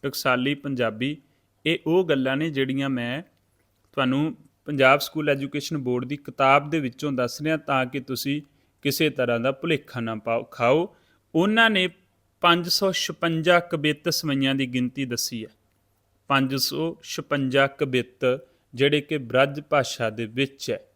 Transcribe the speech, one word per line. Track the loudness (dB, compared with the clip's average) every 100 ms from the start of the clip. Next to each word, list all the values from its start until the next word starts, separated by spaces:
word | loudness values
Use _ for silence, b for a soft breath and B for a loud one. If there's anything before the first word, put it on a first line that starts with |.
ਟਕਸਾਲੀ | -6 -4 0 2 0
ਪੰਜਾਬੀ, | -2 -6 -2 -2 -2 -6 -6 _ _ _ _ -2
ਇਹ | -2 2
ਉਹ | 2 2
ਗੱਲਾਂ | 0 2 0
ਨੇ | -2
ਜਿਹੜੀਆਂ | -2 -2 -2 -2
ਮੈਂ | -2 -4 -6 -10 _ _ _ _ _ _
ਤੁਹਾਨੂੰ | -2 0 0 -2 -4 _ _
ਪੰਜਾਬ | -8 4 6 6
ਸਕੂਲ | 2 -4 -2
ਐਜੂਕੇਸ਼ਨ | -2 -2 -6 -6 -6
ਬੋਰਡ | -2 -2
ਦੀ | -2 -8
ਕਿਤਾਬ | -10 0 4 4 4
ਦੇ | -4
ਵਿੱਚੋਂ | -4 -4 -4
ਦੱਸ | -2 -2 -2
ਰਿਹਾ, | -4 -4
ਤਾਂ | 0 -2 0
ਕਿ | -6
ਤੁਸੀਂ | -6 -6 -4 -6 -8 _ _ _
ਕਿਸੇ | -4 0 0
ਤਰ੍ਹਾਂ | 0 0 0
ਦਾ | 0
ਭੁਲੇਖਾ | -2 -2 -2 -4 -8
ਨਾ | -6
ਪਾਓ, | -6 -2 -4
ਖਾਓ। | -4 0 2 2 0 b b b _
ਉਹਨਾਂ | 0 2 4 4
ਨੇ | 4 0 -4 _ _ _ _
ਪੰਜ | 4 4 2
ਸੌ | 0 0
ਛਪੰਜਾ | 0 -6 -2 -2 0 4 4
ਕਵਿੱਤ | 4 -2 0 0 -2
ਸਵਈਆਂ | -2 -2 0 0
ਦੀ | 0 -2
ਗਿਣਤੀ | -2 -2 -4
ਦੱਸੀ | -6 -4 -6 -8
ਹੈ। | -12 _ _ _ _ _ _ _ _
ਪੰਜ | 0 2
ਸੌ | -2 -4 -4 -6 -6
ਛਪੰਜਾ | -10 -10 -4 -2 2 2 2
ਕਵਿੱਤ | 0 -2 -2 -2 _ -2 -2 b b b
ਜਿਹੜੇ | 0 2 2
ਕਿ | 0 -8
ਬ੍ਰਜ | 0 2 2 0
ਭਾਸ਼ਾ | 0 0 0 -2 -4
ਦੇ | -4 -8
ਵਿੱਚ | -4 -4 -4 -8
ਹੈ | -8 _